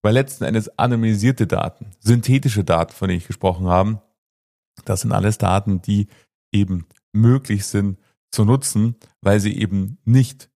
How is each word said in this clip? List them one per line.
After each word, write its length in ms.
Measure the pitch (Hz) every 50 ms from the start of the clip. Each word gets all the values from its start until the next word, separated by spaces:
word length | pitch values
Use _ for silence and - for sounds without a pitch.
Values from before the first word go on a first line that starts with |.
Weil 120 | - 107 110
letzten 320 | 127 139 139 - - -
Endes 340 | 65 107 110 104 - _ -
anonymisierte 640 | - 123 123 113 113 110 110 101 101 123 131 - 110
Daten, 460 | 85 - - - 82 - _ - 104 - _
synthetische 640 | _ 104 120 120 113 - 131 135 135 135 104 104 92
Daten, 300 | 78 87 82 82 - -
von 160 | - 98 95
denen 100 | 90 85
ich 80 | 85
gesprochen 400 | - - - - 95 87 82 95
habe, 340 | 90 87 92 95 107 110 101 _ _ _ _ _ _ _ _ _ _ _ _ _ _ _ - _
das 160 | - 98 92
sind 100 | - 117
alles 260 | - 98 95 104 110
Daten, 440 | - - 95 92 101 101 104 98 90
die 260 | - - 104 101 104 - _ _ _ _ _ _ _ _ -
eben 340 | 101 101 92 95 87 85 _ _ _ _ _
möglich 540 | - 107 110 117 127 135 131 - 107 101 101
sind 340 | - - 104 101 101 95 - _ _ _ _ _ _
zu 140 | - - 107
nutzen, 500 | 104 127 135 139 - - 104 107 117 117 _ - _ _ _
weil 180 | - 98 101 107
sie 180 | 98 104 -
eben 400 | - 107 92 95 98 95 98 123 _ _
nicht 440 | 113 117 131 131 - - _ - _ _